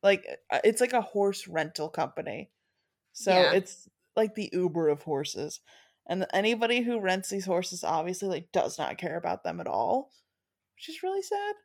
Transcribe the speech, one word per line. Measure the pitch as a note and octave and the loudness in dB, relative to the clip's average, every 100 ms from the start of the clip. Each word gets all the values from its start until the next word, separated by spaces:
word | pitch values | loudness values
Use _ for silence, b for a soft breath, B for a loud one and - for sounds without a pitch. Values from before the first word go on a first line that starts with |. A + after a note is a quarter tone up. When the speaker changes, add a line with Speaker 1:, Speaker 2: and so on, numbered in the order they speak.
Speaker 1:
like, | G3 G3 - - _ | 6 4 0 -16 _
uh, | - | 4
it's | G#3+ A3+ | 4 4
like | B3 | 2
a | B3 | 2
horse | G#3 G3+ G3+ G3 - | 0 0 0 0 -6
rental | E3 D#3 - D#3 | -4 -4 -4 -6
company. | - C#3+ - D#3 A2 F#3+ _ _ _ _ _ _ | -2 -4 -4 -8 -8 -12 _ _ _ _ _ _
So | - G3 F#3 F3+ | -6 4 6 6
Speaker 2:
Yeah. | |
Speaker 1:
it's | F3+ F#3+ - - _ _ - | 6 0 -16 -20 _ _ 0
like | A3 G#3+ | 0 0
the | G#3 | -4
Uber | F3+ F3+ D#3+ D#3+ | 0 0 2 2
of | C#3+ | 0
horses. | D#3+ C#3 D3 - D3 - b b b b - | -2 -4 -4 -6 -8 -10 b b b b -6
And | F#3 F#3 | -4 0
anybody | - G#3+ A#3 A3+ A#3+ | 2 2 2 2 2
who | A#3+ A#3 | 2 0
rents | F#3+ F#3 F#3+ | 0 0 -2
these | G3 F#3 | -6 0
horses | F3 F3+ F3+ | 0 0 -6
obviously, | - D#3+ E3+ F#3 G3 | -2 -2 -2 -4 -4
like, | E3 E3+ | -4 -2
does | F#3 C3 - | -2 0 -2
not | D#3 - | -6 -4
care | F3 E3 | -6 -4
about | E3+ - | -4 -4
them | - F3 | -4 -6
at | E3 | -2
all, | G2 A#2 B3 C#4+ b b _ _ _ _ _ | 0 2 0 -2 b b _ _ _ _ _
which | - | -16
is | D#4+ | -6
really | F#4 G4 | -4 -4
sad. | F#4+ G4+ G#4 G#4 | -4 -4 -4 -8